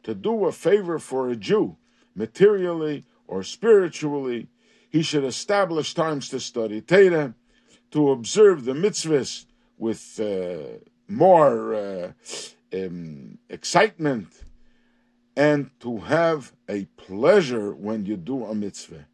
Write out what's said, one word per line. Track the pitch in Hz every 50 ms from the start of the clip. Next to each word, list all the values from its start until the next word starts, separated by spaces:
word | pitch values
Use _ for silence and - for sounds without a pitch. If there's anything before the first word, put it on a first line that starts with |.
| _
To | - 110
do | 95 - 214 233 220 196
a | 156
favor | 117 - - 165 196 214 190 170 165
for | 147 - - 131 131 127 123
a | 123
Jew, | 113 92 123 196 214 160 98 82 _ _ _ _ _ _ _ _
materially | 90 107 - _ - 185 208 208 190 180 175 170 160 156 151 147 135 - _ _ _ _
or | - - 95 95
spiritually, | - - _ 190 233 220 202 185 160 - - 156 147 147 143 135 127 120 113 - _ _ _ _ _ _ _ _ _
he | - 156 165
should | - 151 151 135
establish | 131 113 - - - 202 202 196 170 165 156 135 - -
times | 170 160 160 156 139 117 -
to | 131 127
study | 113 - _ 117 113 107 104 107
Torah, | 107 - 170 196 196 185 170 156 147 127 113 _ _ _ _ _ _ _ _ _ _ _
to | - 151 147 139
observe | 135 120 113 104 - 202 214 202 185 151 117
the | 123 131
mitzvahs | 147 180 214 170 - - 160 156 135 110 - - - - _ _ _ _ _ _
with, | _ 107 113 107 - - - - -
uh, | 110 104 98 95 92 87 90 80 71 62 57 57 _ _ _ _ _
more, | - 101 120 156 190 180 160 151 135 117 113 110 113 110
uh, | 107 101 98 98 90 87 90 - _ _ - - - - - _ _ _ _ -
um, | 92 95 90 87 87 85 80 76 71 65 53 - - _ _
excitement, | 92 87 - - - 170 208 220 175 - 156 147 135 110 87 - _ _ - - - _ - _ _ _ _ _ _ _ _ _ _ _ _ _ _
and | 131 143 151 147 143 135 - _ _
to | - 120 120 104
have | 82 107 143 165 170 165 160 151 120 - _ _ _ -
a | 101 101 98 - _
pleasure | - - - 95 101 123 160 208 208 170 123 123 113 104 101 73
when | 67 95 104 113 110 101
you | 95 107
do | 95 80 82 135 135 113
a | 101 110
mitzvah. | 104 104 101 - - - - 82 78 71 _